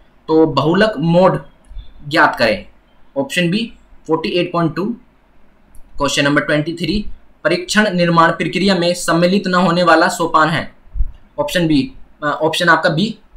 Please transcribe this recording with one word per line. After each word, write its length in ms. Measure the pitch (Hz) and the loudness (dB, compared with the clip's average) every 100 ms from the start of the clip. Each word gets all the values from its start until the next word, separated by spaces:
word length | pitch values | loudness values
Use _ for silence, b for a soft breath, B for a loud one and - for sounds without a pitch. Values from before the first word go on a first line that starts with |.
| _ _ - | _ _ 0
तो 180 | 160 151 | 2 4
बहुलक 480 | 135 151 190 220 131 | 2 0 2 0 0
मोड 460 | 165 175 185 156 - _ - - - - 147 | 0 4 2 0 -8 _ -18 -16 -16 -18 -4
ज्ञात 280 | 160 151 - | 2 2 2
करें। 300 | 113 98 - - _ _ - 135 | 0 0 -6 -20 _ _ -10 -6
ऑप्शन 320 | 131 180 175 | -4 -2 -2
बी, 240 | 214 233 - _ - - | -2 -6 -12 _ -16 -4
फ़ोर्टी 220 | 160 202 | -2 0
एट 220 | 175 165 | -2 -2
पॉइंट 240 | 170 165 160 | -2 -2 -2
टू। 100 | 202 - _ _ _ - - _ _ - - - | -6 -8 _ _ _ -20 -20 _ _ -20 -14 -4
क्वेश्चन 260 | 139 156 | -2 0
नंबर 180 | 143 147 | 0 0
ट्वेंटी 320 | 147 151 156 | 0 -2 -2
थ्री, 320 | 165 160 208 - - - _ | -6 -4 -4 -4 -10 -14 _
परीक्षण 500 | 156 175 - 208 214 | -2 -2 0 0 0
निर्माण 380 | 180 170 170 165 | 0 2 4 2
प्रक्रिया 440 | 170 160 175 196 180 | 2 -4 0 0 2
में 180 | 175 | 0
सम्मिलित 540 | 175 - 165 180 196 190 | -2 0 2 2 2 0
न 60 | |
होने 300 | 180 180 175 | 0 2 2
वाला 240 | 170 160 180 | 4 4 2
सोपान 420 | - 160 160 156 | 0 0 2 2
है। 260 | 147 101 - - - - - - - | -2 -6 -14 -10 -2 -2 -2 -12 -8
Option 280 | 143 180 160 | -4 -2 2
बी, 240 | 143 131 - - _ | 2 0 -8 -20 _
अ, 20 | 147 | -6
ऑप्शन 440 | 139 160 156 170 | -2 -2 0 2
आपका 200 | 160 175 | 2 2
B, 280 | 156 220 - - | -2 -4 -6 -16